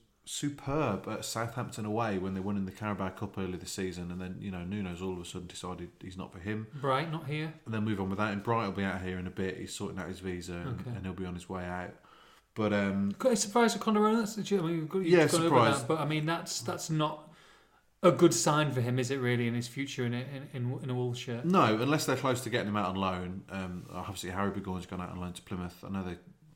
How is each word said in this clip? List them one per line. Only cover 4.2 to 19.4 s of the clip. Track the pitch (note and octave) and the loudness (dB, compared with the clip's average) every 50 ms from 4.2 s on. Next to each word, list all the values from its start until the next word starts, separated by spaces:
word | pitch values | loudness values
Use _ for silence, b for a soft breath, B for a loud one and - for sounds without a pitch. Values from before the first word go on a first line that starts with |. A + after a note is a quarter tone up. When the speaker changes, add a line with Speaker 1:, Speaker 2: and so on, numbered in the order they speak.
Speaker 1:
then, | F#2 F#2 F#2 - | -8 -8 -8 -8
you | - G2+ | -8 -8
know, | F#2 F2+ F2 | -6 -6 -6
Nuno's | F2+ G2+ G#2+ G2+ F2+ F2 E2+ | -4 -4 -4 -4 -4 -6 -4
all | F#2 F#2+ F#2 | -4 -4 -4
of | F2+ | -6
a | E2+ | -8
sudden | - - F#2 F2 E2+ | -8 -8 -10 -10 -10
decided | - - - F2+ F2+ E2+ F2 E2+ - _ | -12 -10 -8 -8 -8 -8 -10 -12 -12 _
he's | - F#2+ F2+ F#2 | -14 -12 -10 -10
not | - - | -10 -10
for | - F#2+ | -12 -10
him. | E2+ G2+ G#2+ G#2+ A2 G#2+ - C#3+ | -6 -4 -4 -4 -4 -8 -10 -4
Speaker 2:
Bright, | B2+ C#3 C3 C3+ D#3 E3 | 0 0 0 0 0 -2
not | D#3 E3 - B2+ | -4 -6 -4 -4
here. | D3 D3+ D#3 D#3+ D#3 - - | -4 -4 -4 -6 -8 -10 -10
Speaker 1:
And | A#2 A2+ | -6 -4
then | A2 G#2+ | -2 0
move | A2 G#2+ F#2+ | 0 0 0
on | F#2+ F#2+ | 0 -2
with | G2 F#2+ | 0 0
that, | G#2+ G#2+ | 0 0
and | G2+ G2+ | 0 -2
Bright | G2+ A#2+ A#2 A2+ A2 | 0 0 0 2 2
will | G2 | 0
be | F#2 F#2+ G2 | -2 0 0
out | G2 F2+ F#2 | 0 0 -2
here | F#2 F#2 F#2 F#2 | -2 -4 -4 -4
in | F2+ F#2 | -4 -6
a | |
bit. | - - F#2+ F#2+ - - | -4 -2 -2 -2 -2 -4
He's | F2+ F2+ - | -8 -8 -8
sorting | - G2+ F#2 F2+ F#2 | -6 -6 -6 -6 -6
out | F2+ E2 | -6 -8
his | F#2 F2 | -8 -6
visa, | F2+ F#2+ F2+ F2+ E2+ F2+ F2 | -6 -6 -6 -6 -6 -6 -8
and, | F2 F2 - A#2+ - | -6 -6 -6 -6 -6
Speaker 2:
Okay. | - B2 A#2+ | -6 -6 -8
Speaker 1:
and | G2+ F2+ | -6 -6
he'll | F#2+ F2+ | -6 -6
be | F2 F#2 | -4 -6
on | F2+ F2 | -6 -6
his | F2 F2 - | -8 -8 -8
way | F#2+ F#2 F2+ | -6 -6 -4
out. | F2+ F2+ F2+ F2+ F2+ - - B B B B B B B B B _ _ | -4 -4 -4 -6 -8 -10 -16 B B B B B B B B B _ _
But, | - G#2+ G#2 G3+ | 0 2 4 4
um, | G3+ G3+ G3 G3 G3 G3+ G3+ G3 - | 4 4 2 2 2 2 0 0 2
Speaker 2:
Quite | - C4 A#3 | 2 2 4
a | G#3 | 4
surprise | - - - A#3+ A#3 A3+ - | 0 2 4 4 4 4 4
for | G3 | 2
Conor | - A3+ G#3+ G#3+ | 0 2 4 4
Ronan. | G#3+ G#3+ A3 A#3 | 4 4 4 2
That's | A3+ G3+ - G#3+ | 2 0 -4 -6
legit. | F#3+ - G3+ G3 | -2 0 2 2
I | E3 | 2
mean, | D#3+ E3+ E3 | 2 0 0
we've | D#3 D3+ | -2 -2
got, | - F#3+ F#3+ | -2 0 4
Speaker 1:
Yeah, | E3 F3 F3 D#3 | 6 8 8 8
Speaker 2:
you've | - | 8
gone | - E3 | 6 4
over | E3 E3+ | 4 6
Speaker 1:
surprise. | D3+ B2+ A#2 A2+ B2+ C#3 | 8 8 8 8 6 2
Speaker 2:
that, | B2 - | 2 0
but | D#3+ D#3+ | 0 2
I | D3 | 2
mean, | D3 D#3 D#3 D3+ | 0 0 0 2
that's, | D#3 E3+ E3 F3+ - - - | 0 0 -2 -2 -6 -6 -6
that's | - F#3 F3 - - - | -4 -4 -4 -4 -4 -2
not | D#3+ D#3 D3+ D#3 D3+ - - - B B B B B B B B B B B B _ _ - | 0 2 2 2 0 -4 -12 -18 B B B B B B B B B B B B _ _ 6
a | F3+ | 6
good | - - F3 E3+ E3+ | 8 10 8 8 8
sign | - - E3 D3 D3+ D3+ C#3+ B2 | 6 4 4 4 4 4 4 2
for | B2 | 2
him, | A#2 B2 B2 B2+ | 2 2 2 2
is | B2+ B2 | 2 0
it | C#3 C3+ | 0 0
really, | B2 B2 B2 A#2+ | 2 2 2 4